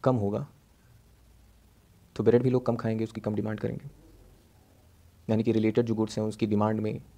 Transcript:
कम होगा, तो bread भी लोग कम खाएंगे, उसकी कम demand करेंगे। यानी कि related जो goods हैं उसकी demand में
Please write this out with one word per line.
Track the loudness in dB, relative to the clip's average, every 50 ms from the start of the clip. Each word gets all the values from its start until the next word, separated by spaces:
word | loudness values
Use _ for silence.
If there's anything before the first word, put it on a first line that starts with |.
| 2
कम | 2 2
होगा, | 2 0 -2 -4 -4 -8 -10 -16 -20 _ _ _ _ _ _ -20 -20 _ _ -20 _ _ -20 -20 -20 -20 _ _ _ _ _ _ _ _ _ -20 _ _ _ _
तो | 2 4
bread | 4 4 6 4
भी | 4
लोग | 2 2 0
कम | 0 -4
खाएंगे, | -2 -2 -4 -2 -2 -4
उसकी | -6 -6 -6
कम | -6 -4 -4
demand | -4 -4 -4 -6 -6
करेंगे। | -6 -6 -6 -8 -12 -16 -20 -20 -20 -20 -20 -20 -20 -20 -20 -20 _ _ _ _ _ _ _ _ _ _ _ _ _ -20 _ -16 -2
यानी | 0 0 2 2
कि | 2
related | 2 2 2 2 2 2 0
जो | 2 0
goods | -2 -2 -2 -2 -4
हैं | -4
उसकी | -4 -2 -2 0
demand | 0 2 2 2 2 0 0
में | -2 -4 -6 -8 -12 -16 -20